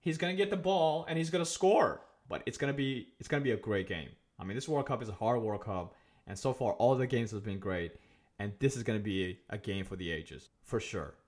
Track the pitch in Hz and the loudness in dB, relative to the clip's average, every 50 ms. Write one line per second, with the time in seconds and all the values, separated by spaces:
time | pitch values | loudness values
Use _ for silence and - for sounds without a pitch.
0 | _ 175 156 156 175 175 180 185 202 202 - 196 165 185 196 185 160 160 151 160 | _ -2 -2 0 0 -2 2 2 2 2 2 0 2 2 4 6 6 4 4 2
1 | 165 - 165 165 165 160 165 180 170 165 - - - 185 208 226 - 107 - - | 0 -2 0 0 0 0 0 0 0 0 0 4 6 6 8 8 6 4 2 -2
2 | - - - _ _ - - - - - - - - 139 139 143 139 135 135 123 | -10 -18 -20 _ _ -6 -6 -6 -4 -6 -4 -2 0 0 0 0 0 -2 -2 -4
3 | - - _ _ - - - 147 139 135 113 104 - 117 104 98 95 - 98 82 | -6 -10 _ _ -4 -2 0 2 2 2 2 0 0 0 0 0 0 0 -4 -6
4 | 73 64 - _ _ _ _ - 90 95 101 120 - - 147 143 143 143 139 113 | -6 -10 -14 _ _ _ _ -10 -8 -6 -6 -6 -2 0 0 0 2 0 -2 -4
5 | 120 110 101 90 110 113 120 120 110 110 104 101 - - 98 92 87 87 - - | -2 -6 -6 -2 0 2 2 2 2 0 -2 -2 -4 -4 -4 -4 -4 -6 -10 -20
6 | _ _ _ _ _ - 101 95 - 135 127 - 131 113 - - 113 123 131 127 | _ _ _ _ _ -10 -10 -2 0 -2 0 2 2 0 2 4 6 4 6 4
7 | 127 123 131 120 117 104 107 104 101 110 98 98 95 98 92 90 85 82 - - | 2 2 2 0 0 0 -4 -6 -4 -4 -6 -4 -2 -2 -2 -2 -2 -4 -6 -12
8 | - _ - _ _ _ _ _ 101 101 98 - 135 135 131 120 113 110 110 107 | -20 _ -20 _ _ _ _ _ -6 -6 -4 0 0 0 0 0 -2 0 0 0
9 | 101 104 98 95 95 90 92 - _ _ - 107 - - 98 98 92 - - 92 | 0 0 0 0 0 0 -2 -8 _ _ -10 -8 -4 -4 -4 -4 -4 -6 -8 -6
10 | 92 85 82 80 78 - - 73 - - _ _ _ - - 113 - - - 98 | -4 -4 -4 -4 -6 -10 -14 -16 -16 -20 _ _ _ -4 -2 -2 -2 -2 -6 -6
11 | 76 71 - - _ | -6 -6 -10 -18 _